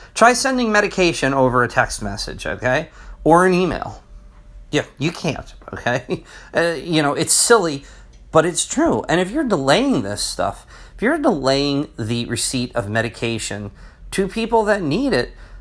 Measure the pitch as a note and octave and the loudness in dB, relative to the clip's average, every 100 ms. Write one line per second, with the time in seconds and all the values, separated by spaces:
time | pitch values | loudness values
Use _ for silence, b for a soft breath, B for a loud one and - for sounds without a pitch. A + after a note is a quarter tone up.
0 | B - A#3 B3 C4+ B3+ A3+ G#3 G3+ - | B 4 4 6 0 0 0 2 2 2
1 | F3 - C3+ C#3 B2+ B2 A#2 C3 A2+ - | 0 2 0 4 4 4 2 0 -2 -2
2 | G#2 G2+ - F2+ - G2 B2 C#3 D#3+ B | -8 -8 -8 -8 -8 -4 -2 -2 -4 B
3 | B B D3+ E3 F#3 F3+ F3 F#2 - - | B B 4 6 6 4 0 -2 -8 -14
4 | - - - - - - - D3 - - | -20 -20 -20 -20 -20 -20 -6 -4 -4 -4
5 | D3+ - E3 - - - - - A#2+ B2 | -6 -4 -6 -6 -10 -20 -14 -6 -2 -2
6 | - F3+ - - - - E3+ D#3 E3+ D#3 | -2 -8 -8 -20 -6 -2 0 -2 -2 0
7 | C#3+ C#3+ E3+ - - A#3 E3+ C#3 - B | 0 0 0 2 4 4 4 -4 -10 B
8 | B B - D#3 E3+ D#3+ - - E4 A#2 | B B 0 2 2 0 -4 0 2 0
9 | - E3+ F#3 D4 C4 E3 C3+ F3+ C#4 E3+ | 0 0 0 -2 0 0 2 2 2 0
10 | G2 G#2 - - F#2+ - - B B B | -2 -4 -6 -4 -4 -6 -14 B B B
11 | A3+ E4 C#4+ D#3 C3 C#3 C#3+ C#3 D#3 - | 0 2 2 2 2 0 0 0 -4 -6
12 | A2 A#2+ - A2+ - B2+ B2 B2 G2+ A2+ | -4 -2 -4 -4 -2 -4 -4 -4 -2 -2
13 | A2+ - A#2 A2+ - G#2 G2+ - b b | -2 -2 -4 -4 -6 -8 -10 -14 b b
14 | b - G3 A3+ A3+ A3+ G#3+ G3+ D3+ F#3 | b -2 -2 -2 0 0 2 0 0 -2
15 | C#4 C3+ - - b b | 0 0 -2 -8 b b